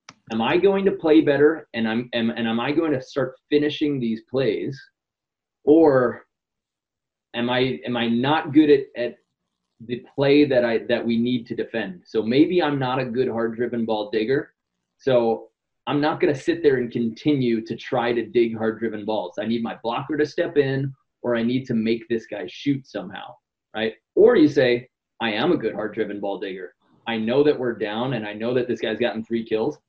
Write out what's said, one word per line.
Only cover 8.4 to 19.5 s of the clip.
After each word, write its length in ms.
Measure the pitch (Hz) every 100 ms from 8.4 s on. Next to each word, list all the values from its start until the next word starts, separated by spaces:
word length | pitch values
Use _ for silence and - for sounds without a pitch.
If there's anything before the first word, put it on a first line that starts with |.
| 156
good 160 | 143 151
at, 120 | 139 - -
at 200 | 123 - _ _ _ _ _ _ 113
the 200 | 123 - -
play 300 | 139 143 143
that 180 | 127
I, 160 | 120 113 -
that 160 | 117 117
we 120 | 117
need 300 | 120 123 -
to 80 | 113
defend? 480 | - 110 98 90 _
So 160 | 110
maybe 400 | 107 131 165 180
I'm 180 | 151 143
not 200 | 127 131
a 60 | 123
good 240 | 117 120
hard-driven 560 | 113 113 113 120 120 113
ball 240 | 107 104
digger. 420 | 110 110 139 160 _ _ _ _ _
So 520 | - 123 117 113 - _ _ _ -
I'm 120 | 143
not 220 | 151 -
gonna 140 | 175 139
sit 280 | - 165
there 140 | 151 127
and 120 | 120
continue 720 | - 117 110 156 143 120 113 110
to 100 | 117
try 380 | - 127 117
to 120 | 117 104
dig 320 | 120 117 110
hard-driven 460 | 110 110 110 104 104
balls. 300 | 107 90 -
I 60 |
need 180 | 110